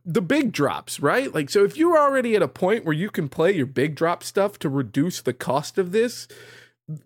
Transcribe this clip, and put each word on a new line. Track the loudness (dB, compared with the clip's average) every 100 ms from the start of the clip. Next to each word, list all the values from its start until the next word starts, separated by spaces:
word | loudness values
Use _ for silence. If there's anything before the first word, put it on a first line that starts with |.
| -4
the | -4
big | 0 0 0
drops, | 0 -2 -2 -8 -2
right? | 0 0 0 -4
Like, | 0
so | 2 2
if | 4
you're | 4 6
already | 4 2 2 2
at |
a | 0
point | 0 0 0 0
where | -2
you | -2
can | -4 -4
play | 0 2
your | 2 0
big | 0 -2
drop | 0 -2 -2
stuff | -4 0 0 -2
to | -4
reduce | -2 -2 0 0 -2
the | -4
cost | -4 -2 -4 -2 -4
of | 0
this, | 0 -2 -4 -16 -20 -20 -20 -20 _ -14 -14